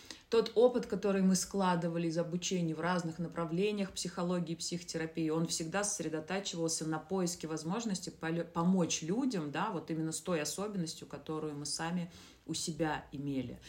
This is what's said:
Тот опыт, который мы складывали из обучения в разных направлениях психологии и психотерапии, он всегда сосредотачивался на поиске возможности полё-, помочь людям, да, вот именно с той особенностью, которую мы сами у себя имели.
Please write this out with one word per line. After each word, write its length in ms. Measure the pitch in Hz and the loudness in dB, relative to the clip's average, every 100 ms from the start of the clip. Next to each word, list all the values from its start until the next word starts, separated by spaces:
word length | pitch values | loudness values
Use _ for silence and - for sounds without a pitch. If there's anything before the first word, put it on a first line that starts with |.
| - - - | -16 -18 2
Тот 220 | 226 208 - | 4 6 8
опыт, 300 | 247 240 - | 8 6 0
который 360 | 190 202 196 | 0 2 6
мы 140 | 185 185 | 6 6
складывали 720 | - 196 185 175 170 170 165 | 2 2 4 4 2 0 0
из 100 | 160 | 0
обучения 560 | 165 175 - 185 165 | 0 -2 0 2 2
в 60 | 156 | 0
разных 380 | 170 180 165 160 | 0 0 0 -4
направлениях 720 | 165 170 165 165 208 208 190 | -4 -2 -2 2 2 0 -2
психологии 600 | - 175 185 175 180 165 | -4 -6 -2 0 0 -2
и 40 | 165 | -4
психотерапии, 760 | - 175 - 165 160 165 160 | -4 -6 -6 -4 -4 -2 0
он 160 | 160 165 | 2 2
всегда 380 | - 165 190 | 0 -2 -2
сосредотачивался 1000 | 202 - 160 156 156 190 202 170 165 160 160 | 0 -2 -2 -4 -2 -4 -4 -2 -2 0 -2
на 120 | 156 | -4
поиске 480 | - 190 175 - 156 | -2 0 0 -2 -4
возможности 640 | 156 156 214 233 185 - | -4 -2 -2 -2 -4 -6
полё-, 340 | - 160 170 | -6 -2 -2
помочь 580 | 165 170 170 190 160 - | -2 2 4 4 4 0
людям, 480 | 156 214 269 202 147 | 0 0 0 0 -2
да, 180 | 156 208 | -2 -2
вот 200 | 170 151 | -2 -4
именно 220 | 160 160 | -2 -2
с 80 | 160 | -2
той 200 | - 170 | 0 0
особенностью, 640 | 156 - 208 202 160 - - | 0 -2 -4 -2 -2 -4 -10
которую 480 | 139 - 156 156 143 | -10 -6 -4 -4 -4
мы 100 | 147 | -6
сами 440 | - 165 175 170 - - - - | -4 -2 -2 -4 -10 -20 -16 -8
у 80 | |
себя 500 | 165 - 151 160 143 - | -4 -4 0 0 0 -6
имели. 480 | 139 143 135 123 - | -6 -2 -2 -4 -8